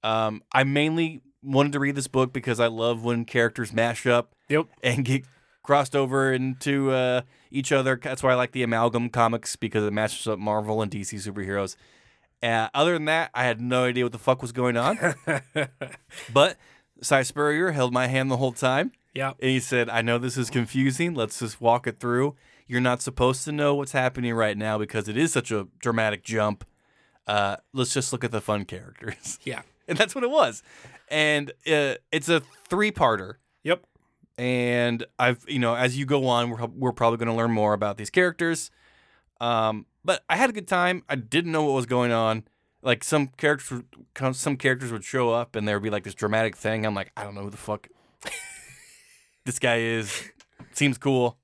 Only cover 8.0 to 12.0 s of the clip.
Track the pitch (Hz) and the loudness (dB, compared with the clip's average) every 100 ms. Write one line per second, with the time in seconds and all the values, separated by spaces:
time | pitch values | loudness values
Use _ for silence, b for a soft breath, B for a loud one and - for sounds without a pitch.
8 | 147 131 131 127 127 131 120 113 120 117 | -4 -2 2 2 2 -2 0 2 2 2
9 | 120 120 117 117 - - 113 110 104 104 | -2 2 2 2 -6 -6 -2 0 0 0
10 | 110 - - 104 104 107 107 110 107 101 | -2 -4 -4 -4 0 -2 0 -2 -2 -4
11 | 98 107 101 101 95 101 98 - b b | -8 -10 -10 -8 -4 -2 -4 -6 b b